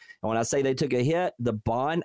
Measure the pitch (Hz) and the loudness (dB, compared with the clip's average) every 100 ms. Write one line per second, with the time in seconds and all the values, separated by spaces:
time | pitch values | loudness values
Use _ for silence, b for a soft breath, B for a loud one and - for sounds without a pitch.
0 | B B 110 113 117 143 135 131 143 123 | B B -2 0 0 0 2 0 0 2
1 | 127 170 180 - 117 107 113 120 139 165 | 2 2 -2 -2 -2 -2 -2 0 0 -2